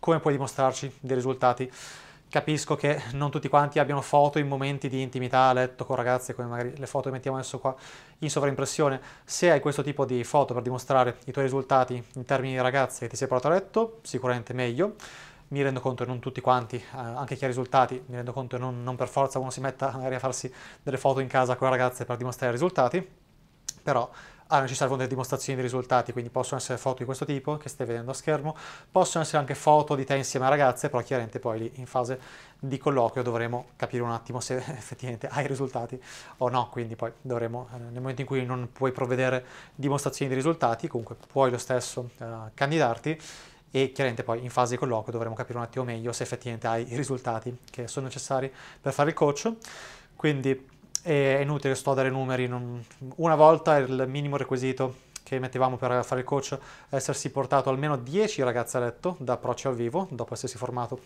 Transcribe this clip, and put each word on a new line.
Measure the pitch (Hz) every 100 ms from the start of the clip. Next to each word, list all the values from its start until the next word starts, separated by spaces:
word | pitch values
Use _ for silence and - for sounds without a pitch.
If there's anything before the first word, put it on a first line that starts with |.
come | - 160
puoi | 156
dimostrarci | 139 135 - 135 127 139 -
dei | 127
risultati? | 127 127 131 123 123 131 - - - - - -
Capisco | 147 156 147 - 147
che | 143 147 113
non | 139 143
tutti | 147 135
quanti | 147 143 156
abbiano | 139 143
foto | - 147 143 156
in | 143
momenti | 135 139 139 139
di | 131
intimità | 131 127 127 131 131
a |
letto | 127 127 -
con | - 127
ragazze, | 120 127 127
come | 120 120
magari | 120 120 143
le | 131
foto | 143 135
che |
mettiamo | 131 - 165
adesso | - 127
qua | 135 127 - - - _
in | 151
sovraimpressione. | 147 143 135 135 - 147 135 - -
Se | - - 175
hai | 147
questo | 151 143
tipo | 147 143 127
di | 123
foto | 117 151 131
per | 123
dimostrare | 120 127 - 131 123 - -
i |
tuoi | 135
risultati | 135 135 131 135 127 127 -
in | 131
termini | 120 135 135
di | 131
ragazze | 127 135 127 -
che | 117
ti | 113
sei | 131
portato | 127 147
a | 185
letto, | 196 220 226 -
sicuramente | - 123 123 120 110
meglio. | 123 123 123 208 220 - - - - -
Mi | 139
rendo | 139 131
conto | 131 131
che | 123
non | 127
tutti | 127 127
quanti, | 127 127 113 120
eh, | -
anche | 135 117 127 131 127
chi |
ha | 135
risultati, | 123 123 135 123 127 -
mi | 123
rendo | 123
conto | 127 123 123
che |
non, | 127 123
non | 123 123
per | 123
forza | 139 135 135
uno | 127
si | 131
metta | 131 127 135
magari | 131 131
a | 127
farsi | 135 127 131 - - -
delle | - 123
foto | 139 135
in | 131
casa | 135 127 120
con | 131
le | 127
ragazze | 127 127 -
per | 120
dimostrare | 123 - 127
i |
risultati, | 120 180 180 123 175 185 - _ _ _ _ - -
però | - 127 123 - - - -
ha | 147
necessariamente | 131 131 131 131
delle | 127
dimostrazioni | 131 123 135 - 131
di |
risultati, | 127 127 123 127 120
quindi | 123 117
possono | 131 127 135
essere | - 120
foto | - -
di | 127
questo | 131
tipo | 147 139 143 151
che | -
stai | - 123
vedendo | 117 120
a |
schermo, | 127 - 151 151 - - - -
possono | 185 170 165
essere | 156 151
anche | 135
foto | 135 156 151 147
di | 139
te | 131
insieme | 139 127 131
a | 131
ragazze, | 147 131 - 143
però | 123
chiaramente | - 131 110 120
poi | 120 113
lì | 113 131
in | 123
fase | 127 120 127 - - - -
di | 135 135
colloquio | 151 135 113 131
dovremo | 123 117 117 120 - -
capire | 127 123
un | 120
attimo | 117 - 123
se | - 127
<laughs> | 135 135
effettivamente | - 120 123 113 -
hai | 143 143
risultati | 135 131 123 117 127 - - - -
o | 123
no, | 123 113
quindi | 123 113 110
poi | 113 -
dovremo, | 135 120 117 120 117
eh, | 123
nel | 117 123
momento | 127 113
in | 131
cui | 135
non | 123 127 120
puoi | - 131
provvedere | 127 123 127 131 127 127 - -
dimostrazioni | - 131 143 139 - 139
di | 131
risultati, | 147 160 123 113 -
comunque | 120 113 117 -
puoi | 135 131
lo | 120
stesso, | - 123 - - 120 -
eh, | 117 113 110
candidarti | - 139 160 123 117 147 156 - - - - _
e | 131 135
chiaramente | 131 135 117
poi | - 117
in | 123
fase | 127 120
di | 123
colloquio | 135 110 104
dovremo | 113 113
capire | 113 120 120
un |
attimo | 117 131
meglio | 123 113 117
se | 113
effettivamente | 123 120 123 113 117
hai | 113 120
i | 120
risultati | 135 127 127 113 123 123 -
che | - 117
sono | 143
necessari | 131 131 - 131 135 - - -
per | 139
fare | 131 147
il |
coach. | 160 147 143 226 226 - - - - -
Quindi | - 156 139 131 135 - - - -
E | 175 143 135 139
è |
inutile | 143 147 139
che | 127
sto | 139
a |
dare | 135 131
numeri, | 131 131 127 123
non, | 123 123 120 117 - 131 147
una | 165
volta | 151 156 165 160 147
il | 127 131 131
minimo | 143 143 139
requisito | 131 127 131 131 131 127 - -
che | - 135
mettevamo | 127 127 131 123
per | 127 123
fare | 113 127
il | 127
coach | 143 - 135 - - -
è |
essersi | 135 - 139 135
portato | 139 127 139 131
almeno | 135 151 139
dieci | 123 180 214 151
ragazze | 123 120 117 131
a |
letto | 120 - 180 175
da | 131
approccio | 120 127 117 139
al |
vivo, | 120 117 170 185
dopo | 120 113
essersi | 113 123 -
formato | 123 123 117 127